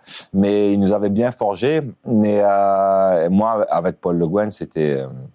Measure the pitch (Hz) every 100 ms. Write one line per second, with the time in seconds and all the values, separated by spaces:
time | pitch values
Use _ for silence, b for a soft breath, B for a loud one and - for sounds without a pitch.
0 | B B B 95 101 104 101 101 95 104
1 | 101 101 123 123 107 92 120 156 135 90
2 | - 110 104 104 101 98 98 98 98 98
3 | 95 90 82 95 110 110 - 82 87 85
4 | 92 87 82 101 107 - 76 80 76 69
5 | 65 65 65